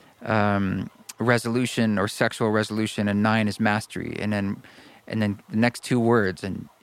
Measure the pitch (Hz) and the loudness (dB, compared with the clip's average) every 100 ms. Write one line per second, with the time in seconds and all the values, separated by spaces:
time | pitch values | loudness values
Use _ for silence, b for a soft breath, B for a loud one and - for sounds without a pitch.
0 | B _ - 110 104 101 95 98 - - | B _ -2 0 2 2 0 -2 -6 -12
1 | - - 113 120 117 120 123 - 113 104 | -20 -4 2 2 2 -2 0 0 2 2
2 | 101 - 117 - 113 107 107 107 110 - | 0 0 -2 0 0 2 0 -2 -4 -2
3 | 104 101 107 110 107 101 110 104 - - | -2 2 2 2 0 0 0 0 -2 -8
4 | - - 104 104 98 104 B B B B | -8 -6 -4 -2 -4 -6 B B B B
5 | - 110 104 98 - 107 120 - - 127 | -8 -2 -2 -2 -4 0 0 0 -2 2
6 | 117 117 98 82 98 92 - _ | 4 4 2 -2 -6 -8 -10 _